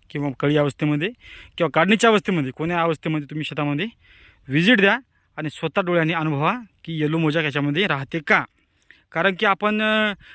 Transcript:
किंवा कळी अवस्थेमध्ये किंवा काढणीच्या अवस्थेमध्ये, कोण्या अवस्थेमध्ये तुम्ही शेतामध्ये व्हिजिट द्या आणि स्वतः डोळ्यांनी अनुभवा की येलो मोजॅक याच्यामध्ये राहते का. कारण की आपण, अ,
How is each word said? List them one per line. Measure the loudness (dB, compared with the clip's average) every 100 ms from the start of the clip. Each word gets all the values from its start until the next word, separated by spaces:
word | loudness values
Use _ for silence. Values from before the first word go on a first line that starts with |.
| _
किंवा | -8 -6 -2
कळी | 0 2
अवस्थेमध्ये | 0 0 0 0 -2 -8 -18 -20 -18 -4
किंवा | 0
काढणीच्या | 2 4 4 6
अवस्थेमध्ये, | 4 2 0 -2
कोण्या | -4 -2 0
अवस्थेमध्ये | 0 -2 -2 -4 -4
तुम्ही | -8 -6
शेतामध्ये | -4 -2 -2 -4 -10 _ -20 -20 _ -4
व्हिजिट | 0 4 4
द्या | 4 0 -4 _ _ -10
आणि | -10
स्वतः | -6 -4 -2
डोळ्यांनी | 0 0 0
अनुभवा | 0 -2 0 0 -2 -8 _
की | -10 -4
येलो | -2 0
मोजॅक | 0 0
याच्यामध्ये | -2 -2 -2 0 -2
राहते | -2 -4 -8
का. | 0 0 0 _ _ _ _ -20 _
कारण | -2 -2 0
की | 0
आपण, | 0 0 0
अ, | 0 0 -2 -6 -14